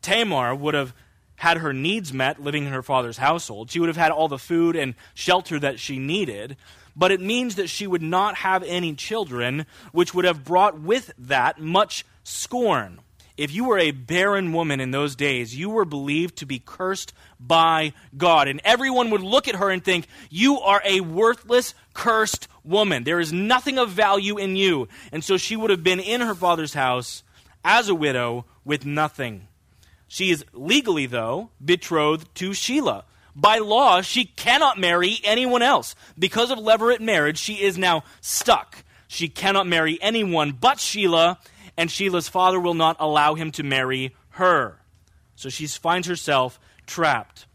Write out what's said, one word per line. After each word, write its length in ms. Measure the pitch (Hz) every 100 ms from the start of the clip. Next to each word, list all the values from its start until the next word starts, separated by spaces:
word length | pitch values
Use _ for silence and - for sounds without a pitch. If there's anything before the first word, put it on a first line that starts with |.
Tamar 540 | - 214 226 151 123 135
would 180 | 147
have 220 | 147 131 - _ _ _ _
had 220 | 170 165
her 160 | 160
needs 380 | 131 151 220 170
met 300 | 131 131 151
living 240 | 143 151 143
in 80 |
her 80 | 135
father's 380 | 123 131 120 117
household. 500 | 135 170 - 107 113
She 100 | 170
would 100 | 170
have 80 | 165
had 140 | 160
all 160 | 147 156
the 120 | 135
food 360 | - 170 170 170
and 200 | 135 120 -
shelter 460 | - - 185 180 151
that 200 | 143 123
she 200 | - 135
needed, 580 | 135 185 170 101 117 135 - - - -
but 160 | -
it 100 | 196
means 320 | 190 240 247
that 160 | 190 175
she 160 | - 202
would 160 | 180
not 360 | 160 180 208 196
have 260 | 190 190
any 320 | 170 175 170 143
children, 720 | - 220 180 123 120 139 156 - -
which 240 | 165 175 180
would 100 | 180
have 180 | 160
brought 360 | 131 180 202 156
with 320 | 156 247 - -
that 420 | 123 135 127 160
much 420 | 156 185 208 - - _
scorn. 800 | - - - 247 233 147 101 85 _ _ _ -
If 140 | 147
you 140 | 165 254
were 120 | 202
a 140 | 165
barren 600 | 135 120 175 196 202 180
woman 280 | 165 165 135
in 100 | 131
those 260 | 135 147 127
days, 400 | 143 127 117 127
you 140 | 185
were 160 | 220 185
believed 520 | 147 139 147 175 -
to 100 | 139
be 100 | 131
cursed 560 | - - 185 190 - _ - _
by 540 | 123 165 165 160 156 - - 135
God. 300 | 175 160 139
And 120 | 143 196
everyone 460 | 240 262 254 240
would 100 | 208
look 260 | 185 254 285
at 100 | 196
her 120 | 196
and 140 | 185
think, 240 | 196 180 - - -
"You 280 | 160 254 285
are 220 | 196 202
a 180 | 202 190
worthless, 720 | 170 160 226 240 - 240 247 - _
cursed 540 | - 233 220 214 - - _
woman. 400 | 147 190 208 143
There 160 | 120 175
is 120 | 160
nothing 460 | 170 208 254 285 262
of 140 | 233
value 480 | 185 208 202 202 208
in 160 | 196 190
you." 320 | 196 156 113 - -
And 120 | 156
so 140 | - 190
she 180 | - 220
would 140 | 220
have 140 | 185
been 160 | 165 185
in 220 | 190 240
her 120 | 233
father's 400 | 185 180 170 151
house 480 | 151 131 127 123 - _ _ _ _
as 260 | 170 220 214
a 40 |
widow 520 | 170 147 127 120 120 120 _ 135
with 220 | 147 139
nothing. 600 | 147 151 - 123 101 101 _ _ _ _ _ _
She 240 | - 190
is 120 | 160 -
legally, 540 | 120 143 269 233 160 135
though, 460 | 120 113 143 226 _
betrothed 680 | 139 175 - 160 151 160 156 -
to 160 | 185
Shelah. 520 | 196 - 269 233 101 - _ _ 143
By 240 | 208 220
law, 420 | 214 220 269 180
she 240 | 185 247 233
cannot 540 | - - 262 294 214
marry 400 | 180 175 180 220
anyone 380 | 202 220 254 247
else. 320 | 247 226 113 - - -
Because 320 | 180 220 240
of 80 | 247
levirate 440 | 214 220 226 240
marriage, 360 | 220 190 147 156
she 240 | - 214
is 160 | 196 180
now 260 | 185 165 - -
stuck. 640 | - - - 220 - - _ _ _
She 220 | - 165
cannot 380 | - 190 196 180
marry 340 | 165 160 165
anyone 520 | 202 226 202 165 147
but 260 | 131 233 277
Shelah, 580 | - 208 190 165 170 180 _ _ - -
and 160 | 165
Shelah's 380 | - 196 175 -
father 300 | 185 185 185
will 140 | 175
not 240 | 170 160 165
allow 360 | 156 151 151 156
him 160 | 160
to 120 | 151
marry 520 | 143 135 127 131 131 _ _
her. 500 | - 185 165 117 - _ _ _ _ _ _
So 140 | 135
she 180 | - 151
finds 400 | - 170 180 175
herself 520 | 175 - 139 127 - _ _ -
trapped. 580 | - 160 123 104 - -